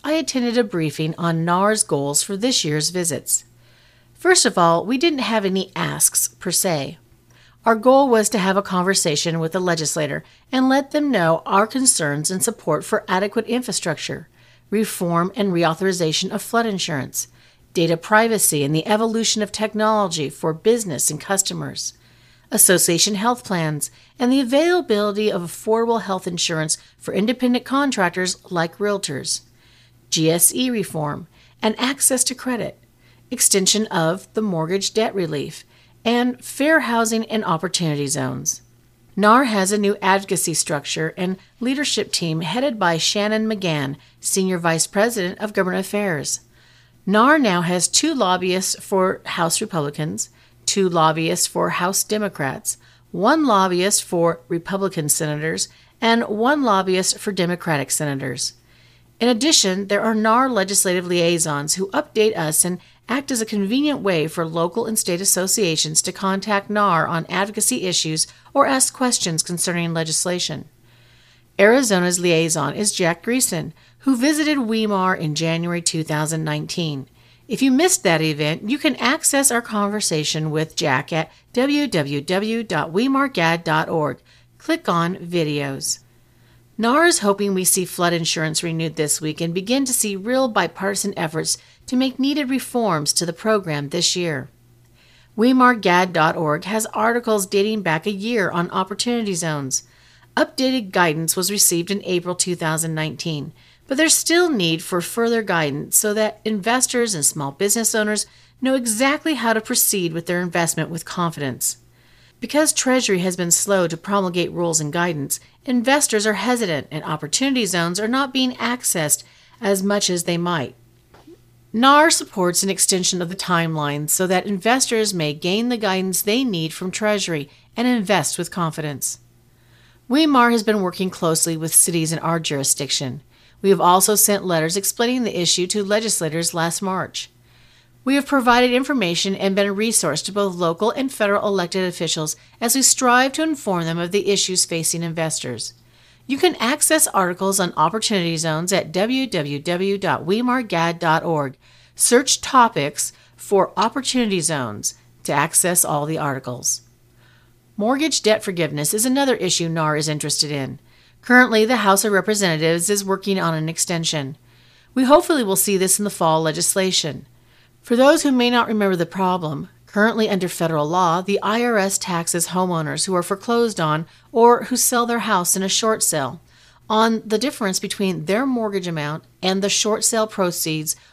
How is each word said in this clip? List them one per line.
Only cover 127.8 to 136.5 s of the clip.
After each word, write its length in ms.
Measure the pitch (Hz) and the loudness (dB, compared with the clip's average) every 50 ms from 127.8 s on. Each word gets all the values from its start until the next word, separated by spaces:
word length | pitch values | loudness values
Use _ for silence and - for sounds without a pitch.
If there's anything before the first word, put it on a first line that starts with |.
| 240 247 | 0 2
invest 500 | 247 233 196 185 202 175 139 - - - | 2 2 2 2 2 2 0 0 -4 -6
with 140 | 175 170 | -6 -6
confidence. 680 | - 196 170 160 156 - 151 147 143 - - - - - _ _ _ _ _ _ _ _ _ _ _ _ _ _ _ _ _ - | -4 -2 -2 -2 -2 -4 -6 -6 -6 -6 -6 -8 -8 -10 _ _ _ _ _ _ _ _ _ _ _ _ _ _ _ _ _ -2
Weimar 440 | 240 302 320 302 277 254 240 240 | 2 2 4 4 4 4 4 4
has 100 | 233 226 | 4 2
been 200 | 202 226 214 208 | 2 2 0 0
working 280 | 190 180 170 - 190 185 | 0 -2 -2 -2 -4 -4
closely 480 | - - 185 165 160 156 - 170 165 156 | -4 -2 0 0 2 2 2 0 0 -2
with 160 | 160 160 - | -2 0 0
cities 380 | - - 196 170 170 160 156 | 2 2 2 2 0 0 0
in 80 | 165 147 | -2 -2
our 200 | - 160 165 170 | -2 0 -2 -2
jurisdiction. 800 | 160 - 151 139 135 - - - 147 131 - - 143 127 127 147 - _ _ _ _ _ _ _ - | -2 -2 -2 -2 0 -2 -2 -2 -2 -2 -2 -2 -4 -4 -8 -10 -12 _ _ _ _ _ _ _ 2
We 80 | 196 | 4
have 100 | 196 170 | 4 6
also 320 | 160 175 180 190 185 - 214 | 6 6 6 6 6 4 4
sent 320 | 202 - - 202 196 - | 4 4 2 2 0 0
letters 320 | 185 170 160 156 165 175 202 | 0 0 2 0 0 -2 -2
explaining 460 | 196 - - - 233 240 254 262 240 | -4 -4 -2 -2 0 0 0 0 -2
the 160 | 208 - 175 | -2 -2 -2
issue 240 | 170 165 - - 180 185 | 0 0 0 0 0 -2
to 160 | - 208 202 | -2 -2 -2
legislators 720 | 190 208 220 226 214 190 - 170 156 147 165 165 165 | 0 0 0 0 0 -2 -2 -2 -2 -2 -2 -2 -2